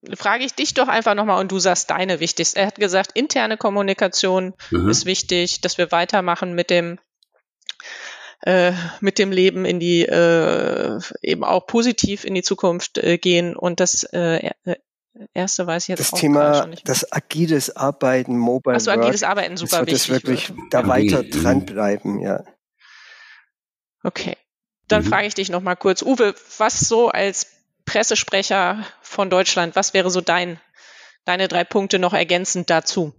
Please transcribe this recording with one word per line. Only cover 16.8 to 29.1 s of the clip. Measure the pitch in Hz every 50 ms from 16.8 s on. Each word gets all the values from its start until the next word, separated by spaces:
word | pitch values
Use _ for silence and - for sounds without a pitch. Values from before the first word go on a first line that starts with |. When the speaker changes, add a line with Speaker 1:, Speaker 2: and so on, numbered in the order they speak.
| _
Speaker 1:
mehr. | - 131
Speaker 3:
das | - - - -
agiles | 151 - _ - 151 170 165 160 143 135 - -
Arbeiten, | - 143 135 143 _ - 131 127 131 127 131 123
Mobile | 120 117 117 123 131 - 135 123
Speaker 1:
Ach | 120
so, | 110 226
agiles | 202 214 117 120 127 104 190
Speaker 3:
Work, | 175
Speaker 1:
Arbeiten, | 190 202 180 170 175
super | 185 165 160 - 170 143
Speaker 3:
das | 165 160 123 - -
wird | 131 131 -
Speaker 1:
wichtig | - 127 117 - -
Speaker 3:
wirklich |
Speaker 1:
wird. | - - - -
Speaker 3:
da | - 127
Speaker 2:
Agil, | 123 -
Speaker 3:
weiter | 127 107 107 104 95 135 -
Speaker 2:
mhm. | 69
Speaker 3:
dranbleiben, | - 76 82 95 127 - 90 - 101 98 107 101 101 101 - 104 101 95
ja. | 92 98 98 95 - - _ _ _ _ _ _ _ - - - - - - - - - - - _ _ _ _ _ _ _ _ _ _ _ _ _
Speaker 1:
Okay. | 226 - - - - - _ _ _ _ _ _ _ _ _ _ _
Dann | 214 214 208
Speaker 2:
Mhm. | 202
Speaker 1:
frage | 208 196 202
ich | 208 208
dich | 196 190 190
nochmal | 175 180 185 180 180
kurz, | - - 196 185 - -
Uwe, | - 269 226 240 208 190 - - - - -
was | 214 214 208 -
so | - - 233 226 240 226
als | - - 190 196 190 - - - _ _ _ _ _ _ _ -
Pressesprecher | - 214 220 - 226 202 - - - 196 196 - 208 196 185 180 208 214 214 - - _ _
von | -